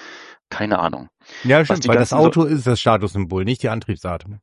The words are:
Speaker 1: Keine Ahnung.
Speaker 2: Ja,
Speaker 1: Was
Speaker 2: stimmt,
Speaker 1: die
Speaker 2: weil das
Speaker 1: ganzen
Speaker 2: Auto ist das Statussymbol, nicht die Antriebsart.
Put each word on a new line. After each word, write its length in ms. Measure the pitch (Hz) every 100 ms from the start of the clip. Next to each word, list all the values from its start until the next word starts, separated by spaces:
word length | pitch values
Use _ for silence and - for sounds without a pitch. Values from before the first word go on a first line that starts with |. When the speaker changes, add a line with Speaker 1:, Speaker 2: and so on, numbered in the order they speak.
| - - - - -
Speaker 1:
Keine 300 | - 107 95
Ahnung. 300 | 85 65 87 _ _ -
Speaker 2:
Ja, 160 | 123 143
Speaker 1:
Was 80 | 156
Speaker 2:
stimmt, 180 | 185 127
Speaker 1:
die 40 |
Speaker 2:
weil 80 | 117
das 140 | 120
Speaker 1:
ganzen 140 | 135 160
Speaker 2:
Auto 200 | 165 156
ist 240 | 151 123
das 120 | 120
Statussymbol, 640 | - 110 98 98 92 92 95
nicht 200 | 127 120
die 40 |
Antriebsart. 580 | 110 - 101 90 85 95 101